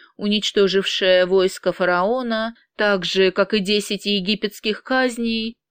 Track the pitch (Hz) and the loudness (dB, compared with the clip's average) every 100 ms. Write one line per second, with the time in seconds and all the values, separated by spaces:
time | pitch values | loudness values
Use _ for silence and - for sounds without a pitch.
0 | - - 208 208 - - 196 190 190 - | -20 -6 -2 0 0 2 2 2 -2 -2
1 | 190 180 180 190 185 - 185 170 180 180 | 2 4 4 2 2 0 -4 -2 0 0
2 | 190 254 240 220 226 233 _ - 208 196 | 0 -2 -2 -4 -6 -10 _ -2 0 0
3 | 175 190 190 185 190 214 190 208 202 202 | 0 2 2 2 0 0 0 -2 -2 -6
4 | 202 202 180 208 208 - 220 208 - 262 | -2 -2 0 -2 -4 -6 -6 -6 -2 -2
5 | 254 233 233 226 220 - _ | 0 -2 -4 -4 -6 -10 _